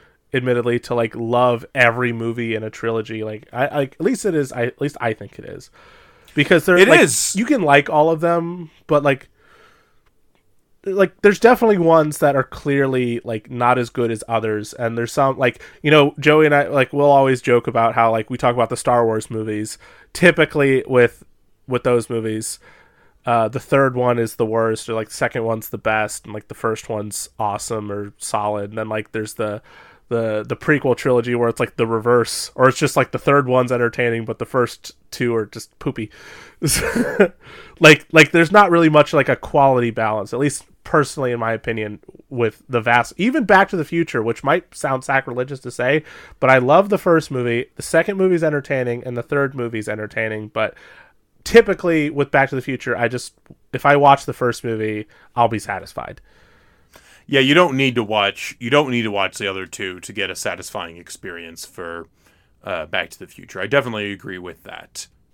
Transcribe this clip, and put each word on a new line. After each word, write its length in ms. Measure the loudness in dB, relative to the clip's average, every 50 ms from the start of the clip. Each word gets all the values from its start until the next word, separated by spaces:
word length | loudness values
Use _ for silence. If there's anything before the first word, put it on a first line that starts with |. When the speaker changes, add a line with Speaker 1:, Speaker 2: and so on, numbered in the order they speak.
| _ _ _ _ _ _ -6
Speaker 1:
admittedly, 460 | -4 0 0 0 0 0 0 -2 -2
to, 160 | -4 -4 -2
like, 200 | -2 -2 -2 -4
love 500 | -8 -4 -2 0 2 2 2 0 -2 -6 -8 0
every 360 | 2 2 2 2 0 -4 -4
movie 440 | -4 -4 -6 -6 -6 -6 -6 -6 -6
in 80 | -6 -6
a 60 | -10
trilogy. 540 | -12 -8 -6 -4 -4 -4 -6 -8 -10 -10 -8
Like, 240 | -10 -10 -14 -16 _ -4
I, 140 | -4 -4
like, 260 | -2 -2 -4 -4 -4 -6 _
at 20 |
least 240 | -2 -2 -2 0 -2
it 100 | -2 -2
is, 160 | -2 -4 -4
I, 120 | -4 -6 -6
at 180 | -6 -4 _
least 160 | -6 -6 -6 -6
I 140 | -6 -6 -6
think 240 | -6 -12 -18 -18 -18
it 60 | -16
is. 240 | -16 -16 -18 -18 _ _ _ -20 -20 -20 -20 _ _ _ _ _ _ _
Because 300 | -2 2 4 4 2 4
they're, 120 | 4 6
Speaker 2:
It 100 | 6 8
Speaker 1:
like, 140 | 8 8 6
Speaker 2:
is. 340 | 6 4 2 -2 -4 -2 -2
Speaker 1:
you 100 | -2 0
can 160 | 0 0 2
like 280 | 4 6 4 4 4 4
all 200 | 2 2 4 4
of 100 | 2 0
them, 500 | 0 0 0 0 -2 -6 -10 -12 -14 -18 _ _ _
but, 160 | -2 0 2 2
like, 260 | 0 -2 -2 -6 _ _ _ _ _ _ _ _ _ _ _ _ _ _ _ _ _ _ _ _ _ _ _ _ _ _ _ _ _ _ _ _
like, 360 | -4 2 2 2 0 0 _
there's 180 | 2 2 4 6
definitely 380 | 6 6 6 6 4 2 2
ones 420 | 4 4 6 6 6 4 2 -2 0
that 160 | 0 2 2
are 80 | 2 -2
clearly, 800 | -4 -10 -8 -4 -2 0 0 0 0 0 -2 -2 -2 -4 -6 -6
like, 280 | -8 -8 -8 -8 -10
not 260 | -6 0 2 2 2
as 120 | 2 0 -4
good 220 | -2 -2 -2 -2
as 120 | -2 -6 -6
others. 460 | -4 -4 -2 -2 -2 -4 -4 -6 -10 -8
And 240 | -6 -6 -4 -2
there's 140 | -4 -6 -4
some, 260 | 0 0 0 0 0
like, 240 | 0 -2 -2 -2 -4 -18 -20 -20 _
you 100 | 0 4
know, 240 | 4 4 4 4 0 0
Joey 260 | 2 4 6 6 4
and 100 | 4 4
I, 120 | 2 0
like, 260 | 0 0 0 0 0 0
we'll 180 | 2 4 4
always 300 | 6 6 4 2 0 0
joke 260 | 0 2 2 2 2
about 280 | 0 -2 0 0 2 2
how, 160 | 2 2 2
like, 180 | 2 -2 -4 -6
we 80 | -6
talk 160 | -2 -2 0 0
about 160 | 0 -2 -2
the 80 | -4
Star 280 | -4 -2 0 2 2 2
Wars 240 | 2 0 -2 -6 -6
movies. 480 | -10 -8 -6 -6 -6 -6 -8 -10 -12 -18 -20 -20 -20 -20 _ _ -4
Typically 720 | 4 4 4 6 4 0 0 2 0 2 2 2 0 0
with, 360 | 2 4 4 4 4 2 -8 -20 _ _ _ _ _ _ _ _
with 160 | -6 -6 -2 0
those 260 | 0 0 0 -2 -4
movies, 500 | -6 -6 -4 -4 -6 -6 -8 -10 -12 -14 _ -20 _ _ _ _ _ _ _ _ _ _ _
uh, 240 | -2 0 0 0 0
the 100 | -4 -8
third 360 | -4 0 2 2 2 2 0
one 220 | 0 0 0 2
is 200 | 0 -2 -4 -2
the 80 | -4 -4
worst, 420 | -2 0 0 0 0 -2 -4 -6
or, 60 | -8 -8
like, 160 | -8 -8 -10
the 40 | -6
second 300 | -6 -6 -4 -4 -4 -4
one's 260 | -4 -4 -6 -6 -10
the 80 | -12
best, 480 | -4 -2 -2 0 0 -2 -4 -6 -12 -14
and, 80 | -14 -14
like, 140 | -14 -14
the 80 | _ -12
first 320 | -6 -4 -4 -4 -4 -6
one's 420 | -8 -8 -6 -6 -8 -10 -12 -12 -14 _
awesome 540 | -6 -4 -4 -4 -6 -8 -8 -8 -8 -8 -8
or 220 | -8 -10 -10 -12 -14
solid. 540 | _ -10 -6 -4 -4 -2 -2 -4 -4 -8 -8
And 60 | -8
then, 100 | -8 -8
like, 240 | -6 -6 -8 -8 -6
there's 220 | -8 -8 -8 -8 -6
the, 280 | -6 -6 -6 -6 -10 -12 -20 -20 -20 -20 -20 _ _ _
the, 360 | _ -4 -2 -2 -2 -4 -4 -6
the 80 | -6 -10
prequel 400 | -6 0 0 0 2 2 0 0
trilogy 400 | 0 0 2 2 2 0 0 -2
where 140 | 0 0 -2
it's, 100 | 0 -2
like, 160 | -4 -4 -2
the 100 | -4 -2
reverse, 640 | 0 -2 -2 2 2 4 4 2 0 -4 -8 -10 -10 _
or 140 | 2 2 2
it's 100 | 4 2
just, 160 | -2 0 0
like, 160 | 0 -2 -2
the 80 | -4 -4
third 280 | 0 2 2 2 2
one's 240 | 2 2 0 2 0
entertaining, 520 | 0 -2 -2 -2 -2 -2 -2 -2 -2 -4 -6
but 160 | -8 -8 -10
the 60 | -10
first 500 | -4 -2 -2 -2 -2 -4 -14 -18 -20 -20 _ _ _
two 240 | -8 -4 -2 -2 -2
are 100 | -2 -4
just 320 | -6 -10 -16 -18 _ _ _
poopy. 300 | -10 -8 -8 -8 -12 -12 -14 -20 -20 -20 -20 -20 -20 -20 _ _
<laughs> 680 | -4 -2 -2 -2 -4 -2 -2 -2 -2 -2 2 2 0 0 0 _ -20 -20 -20 -20 -20 -20 -2 _
Like, 260 | 8 8 8 8 4 _
like, 200 | 4 4 6 6
there's 200 | 4 2 2 6
not 200 | 6 6 6 6
really 180 | 4 4 4 6
much, 240 | 6 6 4 4 2
like, 160 | 0 2 2
a 80 | -2
quality 520 | -2 -4 -2 2 4 4 4 4 2 0 0
balance, 440 | -2 -2 -2 -2 -2 -4 -6 -6 -4
at 60 | -2
least 260 | -2 -2 -2 -6 -12 _ _ _ _
personally, 480 | 0 0 0 0 0 -4 -4 -4 -4
in 80 | -2 -2
my 140 | -2 -4 -4
opinion, 460 | -4 -6 -6 -6 -6 -6 -8 -10 -14 _ -20 -20 -20 _ _
with 320 | -4 -2 -2 -2 -2 _ _
the 140 | -4 -4 -2
vast, 320 | 2 2 2 2 2 0 -4
even 300 | -2 -2 0 0 -2 2
Back 240 | 4 4 4 4 2
to 80 | 0
the 80 | -6 -4
Future, 360 | -2 -2 -2 -2 -2 -2 -4
which 220 | -2 -2 -4 -2 0
might 320 | 0 0 0 -2 _ -12
sound 300 | -8 -6 -4 -4 -6 -4
sacrilegious 560 | -2 -2 -2 -2 -4 -6 -6 -6 -6 -10 -12
to 100 | -12 -12
say, 320 | -8 -4 -2 0 0 -2 -2 -6 -20 -20 -20 -20 -8 _
but 80 | 4 4
I 80 | 4
love 320 | 4 6 6 4 4 4 2
the 80 | -2
first 340 | -2 2 2 2 2 2 -2
movie, 360 | -6 -4 -2 -2 -2 -4 -4 -8 _
the 40 | -16
second 360 | -8 0 0 0 0 0 -2
movie's 260 | 0 0 2 2 0 0
entertaining, 600 | -2 -2 -4 -4 -4 -4 -4 -2 -4 -6 -6 -8
and 100 | -10 -10
the 80 | -10 -6
third 320 | -4 -2 -2 -2 -2 -4
movie's 320 | -6 -8 -6 -6 -8 -8
entertaining, 640 | -8 -8 -8 -10 -8 -6 -6 -6 -6 -6 -8 -10 -8
but 240 | _ -4 -4 -4 -6 -12 -20 -20 -20 -20 -20 _ _ _ _ _ _ _ _
typically 640 | 4 4 4 6 4 -2 -2 -2 0 0 0 0 -2
with 220 | -2 -4 -4 0
Back 180 | 2 2 2 2
to 60 | -2
the 60 | -8
Future, 360 | -6 -6 -8 -8 -6 -6 -2
I 100 | -2 -2
just, 260 | -2 -2 -6 -10 -12 _ _ _ _ -20 _ _ _
if 140 | -10 -2 2
I 100 | 2 4
watch 300 | 6 6 6 6 4 2
the 80 | -10 -6
first 320 | -4 -4 -4 -4 -4 -6
movie, 420 | -8 -6 -4 -4 -6 -6 -8 -10 -14 _ _ _ _ _
I'll 100 | 0 0
be 100 | 0 0
satisfied. 600 | -4 -6 -8 -10 -10 -10 -14 -14 -14 -14 -14 -16 -20 -20 _ _ _ _ _ _ _ _ _ _ _ _ _ _ -20 _ _ _ _ _
Speaker 2:
Yeah, 120 | 0 2 2
you 140 | 4 4 4
don't 240 | 4 4 4 2
need 180 | 0 0 0 0
to 80 | -2 -2
watch, 540 | 0 0 0 0 0 -2 -4 -14 -14 -14 _
you 100 | -4 2
don't 220 | 2 2 2 2
need 120 | -2 -2 -2
to 80 | -2
watch 260 | -2 -2 -4 -4 -4
the 100 | -6 -6
other 180 | -6 -6 -6 -10
two 360 | -12 -10 -10 -10 -10 -10 -12
to 100 | -16 -14
get 180 | -8 -8 -6 -6
a 60 | -8
satisfying 640 | -8 -8 -8 -8 -8 -12 -12 -12 -12 -12 -12 -14
experience 680 | -20 -20 -20 -20 -16 -14 -14 -14 -14 -16 -18 -18 -18 -20
for, 420 | -18 _ -14 -12 -12 -12 -12 -14 _ _ _ _ _ _ _ _ _ _ _
uh, 260 | _ -8 -8 -8 -8
Back 240 | -6 -4 -4 -4 -6
to 80 | -12 _
the 80 | -20
Future. 340 | -20 -20 -20 -20 -16 -12 -10
I 60 | -6
definitely 440 | 0 0 0 0 0 -6 -6 -8 -8
agree 260 | -8 -10 -12 -14 -14
with 260 | -12 -14 -16 -18 _ _
that. 440 | -20 -18 -18 -20 _ _ -18 -18 _ _ _ _ _